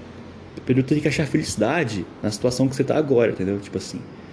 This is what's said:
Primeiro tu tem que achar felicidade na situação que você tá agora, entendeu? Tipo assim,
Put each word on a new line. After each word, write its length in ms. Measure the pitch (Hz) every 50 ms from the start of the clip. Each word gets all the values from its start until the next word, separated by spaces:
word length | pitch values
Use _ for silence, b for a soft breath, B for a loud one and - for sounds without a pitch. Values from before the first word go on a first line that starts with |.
| - - - - - - - - - - - - -
Primeiro 220 | - 127 135 131
tu 80 | 131 151
tem 80 | 147 147
que 60 | 156
achar 180 | 135 - 156
felicidade 800 | 131 - - - - - 104 104 117 151 175 151 117 107 95 82 - - - -
na 80 | 107
situação 380 | 107 - - 123 123 - 135 135
que 80 | 131
você 80 | - 135
tá 120 | 127 120
agora, 360 | 143 156 139 135 120 117 104 101
entendeu? 260 | - 92 95 101 101
Tipo 200 | 101 - - 98
assim, 220 | - - - - - - - B B B